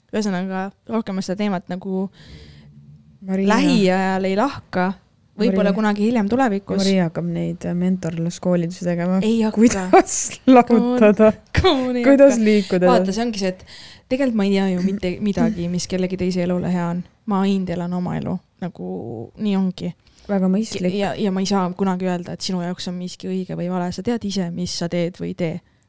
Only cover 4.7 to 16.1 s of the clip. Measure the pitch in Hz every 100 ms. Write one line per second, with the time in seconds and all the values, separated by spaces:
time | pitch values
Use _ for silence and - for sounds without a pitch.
4.7 | 185 185 190 _ _ _ - 196 190 190
5.7 | 190 214 208 208 240 202 247 269 196 -
6.7 | 190 196 190 170 165 170 170 170 170 175
7.7 | 175 180 185 165 165 165 - 185 180 170
8.7 | 180 175 170 175 190 214 226 220 214 226
9.7 | 202 185 370 - - - - - 254 240
10.7 | 233 240 247 214 208 220 214 - - 381
11.7 | 277 254 247 240 277 277 240 214 214 190
12.7 | 185 180 185 190 196 240 208 190 185 -
13.7 | - - - - 254 269 226 196 196 190
14.7 | 180 185 196 180 180 208 185 220 185 170
15.7 | 175 - 185 185